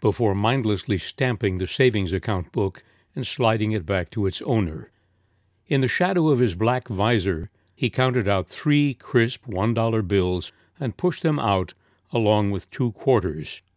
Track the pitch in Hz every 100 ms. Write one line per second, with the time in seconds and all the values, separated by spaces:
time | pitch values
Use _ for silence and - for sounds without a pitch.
0 | 110 98 113 98 104 135 107 101 - 95
1 | - - 127 113 104 92 92 - 131 107
2 | 92 92 - 95 82 - 98 - _ _
3 | _ - 127 - 117 110 107 107 80 95
4 | 85 110 98 - - 117 87 80 - _
5 | _ _ _ _ _ _ - 139 127 -
6 | 180 185 156 127 120 87 110 127 - 95
7 | 107 117 92 80 110 _ _ - 120 -
8 | 131 123 98 98 87 - 151 147 143 127
9 | - 123 117 - - 92 110 113 113 113
10 | 95 101 90 90 - - _ - 131 -
11 | 180 - 165 147 113 98 92 - _ _
12 | _ 120 107 107 101 98 - - 123 -
13 | - 120 90 76 76 - _